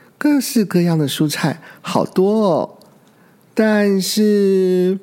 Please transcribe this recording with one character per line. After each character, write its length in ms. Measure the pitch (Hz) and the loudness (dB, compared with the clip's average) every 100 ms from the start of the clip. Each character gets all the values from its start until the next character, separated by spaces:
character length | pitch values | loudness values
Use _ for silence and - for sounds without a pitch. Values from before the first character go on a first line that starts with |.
| - _ | -20 _
各 220 | 294 285 | 0 0
式 240 | - 233 | 0 -2
各 180 | 196 180 | 0 0
样 160 | 175 160 | 0 0
的 100 | 143 | -2
蔬 220 | - 156 | -2 -2
菜 320 | - 156 - - - | -2 -4 -6 -14 -18
好 240 | - 151 - | -6 -4 -2
多 420 | - 190 220 202 | 0 0 2 0
哦， 300 | 147 - - - _ _ _ _ _ _ | 0 -4 -10 -20 _ _ _ _ _ _
但 460 | - 220 214 202 196 | -2 0 2 2 0
是 1000 | 185 214 214 208 196 190 185 185 180 190 | -2 0 2 2 2 2 0 0 0 -2